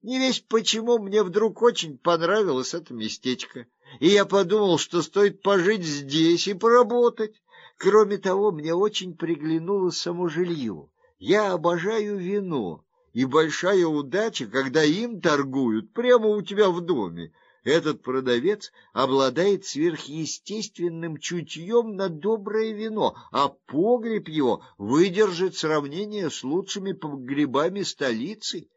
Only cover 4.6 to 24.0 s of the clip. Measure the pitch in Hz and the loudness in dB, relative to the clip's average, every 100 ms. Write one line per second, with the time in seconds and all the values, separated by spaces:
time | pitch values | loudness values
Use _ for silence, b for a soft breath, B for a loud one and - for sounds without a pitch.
4.6 | 202 160 - 175 156 196 202 - 196 202 | 2 2 0 -2 -2 2 2 2 2 2
5.6 | 175 220 170 143 139 147 160 170 190 196 | 4 0 -2 -6 -4 2 4 4 0 0
6.6 | 220 240 226 240 240 220 220 _ _ B | 4 4 4 4 2 2 -8 _ _ B
7.6 | B B 185 208 208 196 190 185 208 165 | B B 4 6 6 2 0 2 2 0
8.6 | 151 170 208 208 185 160 160 160 156 160 | -2 0 0 -2 -8 -8 -4 -4 -2 -2
9.6 | 165 202 180 160 - 175 180 151 180 165 | 0 0 0 -2 -6 -4 -4 -2 -2 -2
10.6 | 120 87 69 _ _ _ 98 202 208 180 | -4 -8 -14 _ _ _ 0 2 2 0
11.6 | 160 175 175 226 208 202 180 202 196 151 | 0 0 -2 -2 -2 -4 -4 -4 -2 -4
12.6 | 95 76 _ _ _ 113 131 143 160 147 | -4 -8 _ _ _ -4 2 2 2 0
13.6 | 175 202 170 151 139 175 220 180 117 117 | 2 4 4 0 -2 -2 -2 -4 -4 -2
14.6 | 135 127 151 170 240 220 165 147 139 131 | 0 2 2 2 -2 -2 0 2 0 0
15.6 | 127 110 - - 247 247 220 208 165 202 | 2 0 -2 -4 4 4 6 0 -2 2
16.6 | 208 175 170 156 95 82 82 b b b | 2 2 -2 -2 -2 -6 -14 b b b
17.6 | 120 160 151 147 - 131 131 120 147 214 | 0 2 2 -4 -4 -4 0 0 0 -2
18.6 | - b b - 131 135 135 127 190 196 | -6 b b -2 2 2 2 2 0 0
19.6 | - 135 165 156 - 151 151 - - 208 | -4 -2 -2 -2 -10 -8 -8 -8 -10 -10
20.6 | 208 - 175 165 165 156 - 175 156 151 | -10 -6 -6 -4 -8 -8 -8 -8 -8 -12
21.6 | 170 233 226 196 190 160 175 220 202 214 | 0 0 0 -4 -4 -4 -4 -4 -2 -2
22.6 | 220 208 220 214 135 B B 127 139 - | -2 -4 -6 -2 -2 B B -2 -2 -2
23.6 | _ 139 196 247 | _ 0 2 2